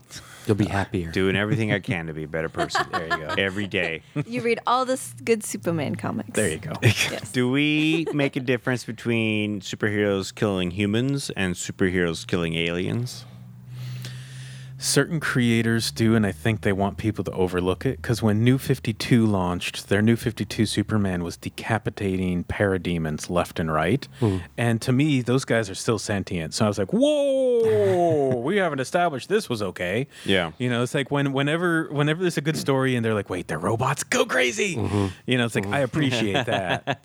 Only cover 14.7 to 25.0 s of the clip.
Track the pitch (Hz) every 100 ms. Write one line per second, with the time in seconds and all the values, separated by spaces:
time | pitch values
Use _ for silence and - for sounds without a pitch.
14.7 | - - 143 147 165 - 131 117 117 113
15.7 | 113 - - 113 113 101 85 117 107 107
16.7 | 95 98 - 110 101 90 - 90 90 92
17.7 | 90 135 95 - 113 110 104 123 135 -
18.7 | 131 - 107 - 120 110 98 90 87 -
19.7 | - - 101 110 117 117 - 101 - 104
20.7 | - - 110 98 87 85 - - - -
21.7 | 110 113 - 101 92 92 87 - - 101
22.7 | 92 90 85 80 76 - 87 - - 80
23.7 | 78 82 135 - - 110 95 - - 117
24.7 | 113 - 127